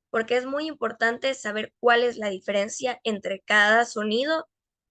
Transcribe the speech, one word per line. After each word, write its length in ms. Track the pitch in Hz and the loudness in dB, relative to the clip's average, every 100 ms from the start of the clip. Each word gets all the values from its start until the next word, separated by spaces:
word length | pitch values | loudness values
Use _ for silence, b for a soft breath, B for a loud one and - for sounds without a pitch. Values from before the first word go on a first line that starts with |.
| _ | _
porque 260 | 226 220 247 | -4 0 0
es 100 | 254 | -2
muy 200 | 277 311 | -4 -6
importante 680 | 302 226 220 226 240 269 | -4 -6 -2 -2 0 -2
saber 400 | 262 214 208 220 _ | -4 -6 -6 -8 _
cuál 240 | 240 233 | 4 4
es 120 | 247 233 | 4 -2
la 120 | 214 | -4
diferencia 720 | 190 - 202 202 - 254 233 | -6 -2 -2 -2 -4 -6 -4
entre 360 | - 214 185 190 | -4 -4 -4 -8
cada 440 | - 208 208 220 | 0 4 6 6
sonido 640 | 233 226 214 214 277 320 - _ _ _ _ | 2 -2 -2 -2 0 -2 -4 _ _ _ _